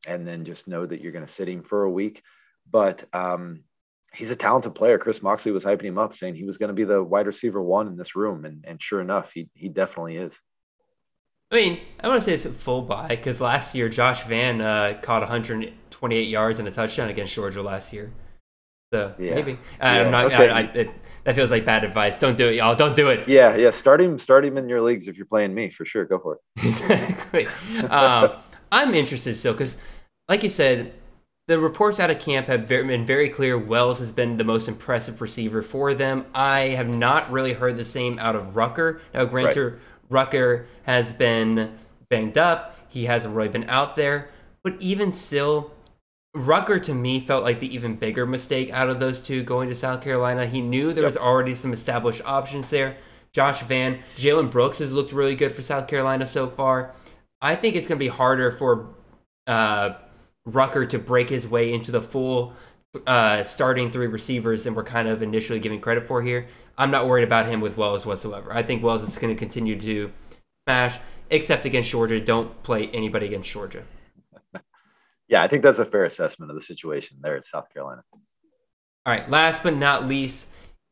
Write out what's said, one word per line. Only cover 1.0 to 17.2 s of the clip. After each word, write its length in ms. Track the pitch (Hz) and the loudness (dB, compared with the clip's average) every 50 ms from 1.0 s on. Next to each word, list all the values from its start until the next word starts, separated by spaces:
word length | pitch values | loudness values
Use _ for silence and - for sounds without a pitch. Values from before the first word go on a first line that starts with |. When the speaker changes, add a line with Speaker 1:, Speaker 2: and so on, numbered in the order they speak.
Speaker 1:
you're 100 | - 85 | -12 -14
gonna 160 | 76 85 78 - | -14 -14 -16 -16
sit 200 | - - 95 90 | -12 -10 -10 -10
him 140 | 90 87 | -10 -12
for 220 | 80 - 104 101 101 | -10 -4 -2 0 0
a 60 | 95 | 0
week. 320 | 87 92 101 107 107 - _ _ _ _ _ _ _ _ _ _ | -2 -2 -4 -6 -8 -12 _ _ _ _ _ _ _ _ _ _
But, 360 | - 110 101 95 90 - - _ | 2 2 2 2 0 -4 -14 _
um, 500 | - 90 90 90 90 87 87 87 85 80 _ _ _ _ _ _ _ _ _ _ | -6 -4 -4 -4 -4 -6 -8 -12 -14 -18 _ _ _ _ _ _ _ _ _ _
he's 200 | - - 117 113 | -16 -14 -10 -8
a 40 | 120 | -8
talented 380 | - - - 120 131 - 113 - | -2 2 2 2 2 0 -2 -4
player. 240 | - 110 120 113 95 | 2 4 4 4 4
Chris 240 | - 117 107 - | 2 -2 -4 -2
Moxley 300 | - 95 107 - - 110 | 0 -2 -2 0 -2 -2
was 120 | 101 92 90 | -2 -2 0
hyping 200 | 98 104 92 - | 0 -2 -2 -2
him 140 | 98 90 101 | -6 -2 -2
up, 180 | 110 104 - | -2 -2 -4
saying 180 | - 92 92 85 | -10 -10 -10 -10
he 100 | 80 95 | -10 -10
was 140 | 98 90 - | -12 -8 -6
gonna 140 | 107 101 | -6 -6
be 120 | 98 101 107 | -2 -4 0
the 180 | 98 104 98 | 2 2 0
wide 240 | 92 82 98 101 104 | 2 0 0 0 0
receiver 360 | 101 98 - - 117 95 101 | -2 -4 -4 -6 -4 -4 -4
one 240 | 90 87 92 104 107 | -2 0 0 0 0
in 100 | 104 90 | -4 -10
this 200 | 87 85 - - | -14 -14 -10 -6
room. 280 | 95 104 107 95 78 76 | -4 -4 -4 -6 -8 -12
And, 200 | 76 76 76 76 | -16 -18 -16 -18
and 160 | 78 82 76 | -18 -16 -14
sure 180 | - - 104 98 | -8 -6 -6 -6
enough, 300 | 90 90 101 98 - - | -4 -2 -4 -4 -4 -6
he, 160 | - 85 82 - _ | -14 -16 -16 -16 _
he 140 | _ 82 95 | _ -14 -8
definitely 480 | - 95 95 92 - 85 85 82 80 | -4 -4 -4 -4 -4 -12 -12 -10 -10
is. 200 | 85 90 78 - - _ _ _ _ _ _ _ _ _ _ _ _ _ _ _ _ _ _ _ _ _ _ | -10 -10 -12 -14 -20 _ _ _ _ _ _ _ _ _ _ _ _ _ _ _ _ _ _ _ _ _ _
Speaker 2:
I 60 | 214 | 0
mean, 240 | 233 208 185 170 - - - - - | 2 2 2 -2 -4 -12 -18 -16 -8
I 80 | - 233 | -2 0
wanna 120 | 262 240 | 0 0
say 140 | 226 208 165 | 0 0 -2
it's 100 | 139 123 | -2 -4
a 60 | 120 | -10
full 320 | - - - 131 123 127 | -12 -8 -4 -4 -4 -4
buy 320 | 123 120 101 101 156 156 120 | -2 -6 -6 -6 -4 -6 -6
'cause 240 | 117 - 135 120 - | -4 -4 -6 -4 -2
last 340 | 127 120 123 143 - - - | -2 0 0 -2 -2 -6 -4
year 140 | 127 117 113 | -4 -4 -2
Josh 360 | 113 120 120 127 120 120 - | 0 2 2 2 2 -2 -6
Vann, 360 | 117 113 113 123 127 117 113 | -4 -2 0 0 0 0 -2
uh, 380 | 110 110 107 107 104 101 104 104 | 0 0 0 2 0 0 -2 -4
caught 220 | - - 117 110 | -2 0 0 0
a 40 | 107 | 0
hundred 460 | 107 120 117 110 - 113 110 110 - - - - - | -2 -4 -4 -4 -4 -6 -6 -6 -10 -12 -20 -20 -20
twenty-eight 380 | - - - 120 113 113 110 104 | -12 -8 -4 -2 0 0 0 0
yards 300 | 107 107 110 113 110 113 | 0 0 0 0 0 -2
and 80 | 107 | -6
a 60 | 101 | -6
touchdown 360 | 92 117 110 110 - - 123 107 | -4 -4 -4 -4 -2 -4 -4 -4
against 260 | 98 101 | -4 -6